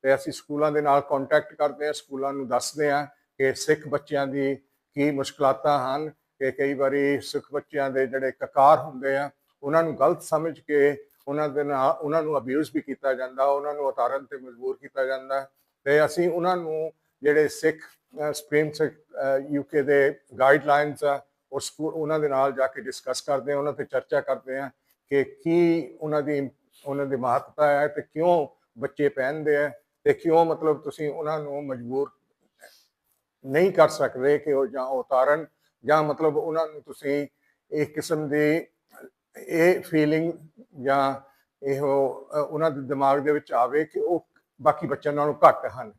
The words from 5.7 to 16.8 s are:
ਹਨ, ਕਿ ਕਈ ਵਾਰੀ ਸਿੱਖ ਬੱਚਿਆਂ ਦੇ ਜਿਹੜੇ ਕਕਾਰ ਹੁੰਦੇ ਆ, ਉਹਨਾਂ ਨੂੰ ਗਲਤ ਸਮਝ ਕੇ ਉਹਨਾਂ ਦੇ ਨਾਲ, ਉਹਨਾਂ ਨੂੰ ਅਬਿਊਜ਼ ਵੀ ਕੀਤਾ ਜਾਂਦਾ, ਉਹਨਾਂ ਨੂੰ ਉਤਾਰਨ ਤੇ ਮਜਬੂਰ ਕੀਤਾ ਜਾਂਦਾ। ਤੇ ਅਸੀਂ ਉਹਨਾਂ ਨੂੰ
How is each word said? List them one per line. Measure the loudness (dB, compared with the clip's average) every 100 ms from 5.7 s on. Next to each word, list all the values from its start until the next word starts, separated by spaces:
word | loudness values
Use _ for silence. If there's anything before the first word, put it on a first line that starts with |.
| 0
ਹਨ, | 0 -4 -6
ਕਿ | -12 _ _ -4
ਕਈ | 0 -2
ਵਾਰੀ | 0 0 2 2 0
ਸਿੱਖ | -2 -8 -6
ਬੱਚਿਆਂ | -8 -6 -4 -2
ਦੇ | 0 -2
ਜਿਹੜੇ | -2 -4
ਕਕਾਰ | -6 -4 6 6 6
ਹੁੰਦੇ | 2 -6 -2 -2
ਆ, | -4 _ _ _
ਉਹਨਾਂ | 0 0
ਨੂੰ | 0 2
ਗਲਤ | 2 0
ਸਮਝ | -2 -2 -2 -8
ਕੇ | -2 4 4 2 -12 _ -8
ਉਹਨਾਂ | -4 -2
ਦੇ | -2
ਨਾਲ, | -2 2 2 0
ਉਹਨਾਂ | -2 -2
ਨੂੰ | 0 -4
ਅਬਿਊਜ਼ | -2 -4 -2
ਵੀ | -6
ਕੀਤਾ | -6 -4 -2
ਜਾਂਦਾ, | -2 -6 0
ਉਹਨਾਂ | 0 0 -2
ਨੂੰ | -4 -4
ਉਤਾਰਨ | -2 -2 -2
ਤੇ | -8 -16
ਮਜਬੂਰ | -16 -10 -8 -8
ਕੀਤਾ | -10 -6
ਜਾਂਦਾ। | -4 -4 -4 -6 -6 _ _ _
ਤੇ | 2 4
ਅਸੀਂ | 4 2 0
ਉਹਨਾਂ | 0 -2 -2
ਨੂੰ | -4 -6